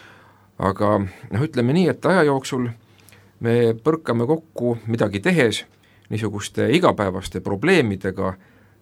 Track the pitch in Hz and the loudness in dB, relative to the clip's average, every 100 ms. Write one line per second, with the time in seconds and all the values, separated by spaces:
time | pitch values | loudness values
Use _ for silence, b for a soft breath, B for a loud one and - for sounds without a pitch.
0 | B B B B B _ 95 95 104 104 | B B B B B _ -2 0 2 2
1 | 98 - - 98 151 131 120 156 175 120 | 0 -8 -8 -4 -2 0 0 2 2 0
2 | - 185 151 135 135 131 120 117 b b | 0 2 2 0 -4 -6 -6 -8 b b
3 | b b b b 117 120 117 117 156 156 | b b b b 0 2 2 2 0 -2
4 | - 117 120 160 - - 120 117 110 113 | 0 -2 0 -2 -4 -4 -2 -2 -4 0
5 | 113 98 131 175 120 101 - b b b | 0 0 0 2 2 0 -8 b b b
6 | b 113 107 104 - - 107 151 170 95 | b -6 -4 -6 -8 -2 2 4 2 2
7 | 98 92 98 95 95 98 139 190 120 95 | -2 -4 -8 -8 -6 -2 2 2 2 -2
8 | 98 92 95 92 b b b b | -6 -4 -6 -6 b b b b